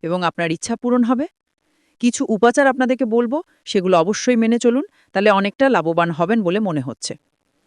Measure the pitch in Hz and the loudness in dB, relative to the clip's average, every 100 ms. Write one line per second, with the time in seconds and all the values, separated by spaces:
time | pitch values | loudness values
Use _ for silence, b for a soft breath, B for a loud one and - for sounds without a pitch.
0 | 165 180 170 - 170 160 - 233 247 247 | -6 -4 -4 -4 -4 -4 -6 -6 -2 0
1 | 226 247 311 _ _ _ _ _ _ _ | 2 0 -4 _ _ _ _ _ _ _
2 | 240 - 277 214 240 269 269 247 247 254 | -2 -2 -4 2 2 4 2 2 -2 0
3 | 247 233 240 285 - _ - 202 180 180 | 0 0 0 -4 -8 _ -4 -2 2 2
4 | 165 208 - 240 226 233 240 247 403 _ | 2 -2 0 0 2 2 2 0 -4 _
5 | _ 196 208 196 196 - 269 202 160 170 | _ 0 2 2 0 0 2 2 0 0
6 | 170 160 170 233 180 190 208 151 131 117 | 0 0 0 0 0 -2 -2 -4 -6 -10
7 | - - _ _ _ _ | -12 -14 _ _ _ _